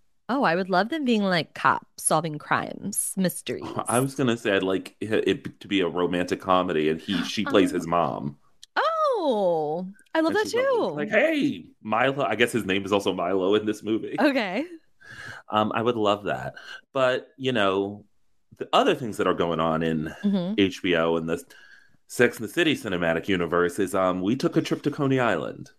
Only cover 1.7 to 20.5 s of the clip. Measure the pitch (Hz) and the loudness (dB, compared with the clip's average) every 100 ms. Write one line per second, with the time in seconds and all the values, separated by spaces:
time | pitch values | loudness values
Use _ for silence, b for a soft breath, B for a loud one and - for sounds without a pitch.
1.7 | - - - - 156 165 151 - 131 - | 2 -4 -8 0 0 0 -6 -2 -2 -2
2.7 | - 202 208 - 190 180 - - 90 - | -8 -8 -6 -4 -2 -2 -2 -8 -8 -6
3.7 | 107 98 117 135 143 127 117 113 98 92 | -6 0 0 0 0 0 0 2 2 2
4.7 | 95 - - 104 104 - 95 - - 95 | 0 -4 -10 -2 0 2 0 -4 -14 -4
5.7 | 95 85 85 87 87 87 95 95 90 90 | 0 0 0 0 0 0 -2 2 2 2
6.7 | 78 78 82 - 87 - - 95 104 90 | 2 2 0 -2 -4 -2 -4 2 4 4
7.7 | 87 80 85 76 50 73 - _ _ - | 2 0 0 0 -2 -8 -10 _ _ -8
8.7 | - 587 659 605 453 302 214 185 165 151 | -2 -2 0 0 0 0 0 0 0 -2
9.7 | 165 185 - _ 320 320 381 415 453 539 | -6 -8 -14 _ 0 0 0 -2 -2 0
10.7 | 480 220 147 151 214 311 302 147 92 - | 0 0 -2 0 2 2 2 -2 -4 -12
11.7 | _ 107 110 135 139 110 110 120 117 95 | _ -2 2 2 2 -2 2 2 2 0
12.7 | 98 95 101 98 92 87 98 92 107 107 | -2 2 2 2 0 0 2 4 2 2
13.7 | 101 104 110 101 160 277 262 202 202 349 | -4 -2 -2 -2 0 2 2 -2 -4 -6
14.7 | 330 _ _ B B B B - 107 107 | -12 _ _ B B B B -2 0 0
15.7 | - 117 113 101 101 95 65 67 B B | 0 0 2 2 0 -2 -6 -6 B B
16.7 | B - 135 127 127 - - 131 120 98 | B -8 0 0 0 -6 -6 -2 2 2
17.7 | 95 98 104 - _ _ _ _ - - | 2 -2 -6 -18 _ _ _ _ -14 2
18.7 | 196 262 156 117 95 92 85 85 80 82 | 4 4 2 -2 0 0 2 0 2 2
19.7 | 80 82 80 78 - 202 196 175 | 2 0 0 -4 -4 -2 0 0